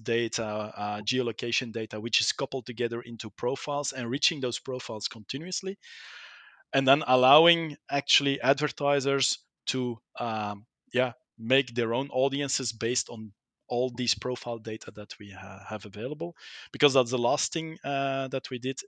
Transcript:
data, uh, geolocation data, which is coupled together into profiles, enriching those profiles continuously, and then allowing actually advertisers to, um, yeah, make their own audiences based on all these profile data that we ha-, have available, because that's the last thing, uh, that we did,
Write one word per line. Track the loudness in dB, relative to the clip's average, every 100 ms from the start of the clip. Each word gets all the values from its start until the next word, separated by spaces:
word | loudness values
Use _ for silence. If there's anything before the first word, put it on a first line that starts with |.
data, | 0 0 0 -2 -4
uh, | -4 -6 -6 -4 -4
geolocation | -2 0 0 -2 -4 -2 -4
data, | -6 -6 -6
which | -2 0
is | 0
coupled | -2 -2 -4 -6
together | -2 -2 -2
into | -6 -10 -12
profiles, | -4 -2 -2 -4 -4 -4
enriching | -4 -4 0 0 0
those | -2 -4
profiles | -6 -8 -8 -8 -8
continuously, | -10 -10 -8 -6 -6 -6 -8 -12 -18 -18 -18 -18 -20 -20 -20 _
and | 0 6
then | 6 6
allowing | 6 10 10 10 6 2 -8 -4
actually | -4 2 4 4 2
advertisers | 4 4 2 0 2 2 2 2 0 -2 -8 _ -4
to, | -2 -2 -4 _ -8
um, | -4 -2 -2 -6 -12 _ _
yeah, | 0 0 -2 _ -12
make | 2 4 4 0
their | 0
own | 0 0
audiences | 2 2 2 -2 -2 -4
based | -4 -2 -2 -4
on | -8 -12 -16 _ _ _
all | -2 0 -2
these | -2
profile | -2 -2 -6 -6 -8
data | -6 -8 -10
that | -14 -14 -14
we | -14
ha-, | -14 -14 -14 -10
have | -10 -8
available, | -8 -6 -4 -8 -10 -16 -18 -14
because | 2 6
that's | 6 4
the | 2
last | 2 2 0
thing, | -4 -8 -8
uh, | -6 -4 -2 -2 -4
that | -6 -6
we | -6
did, | -6 -6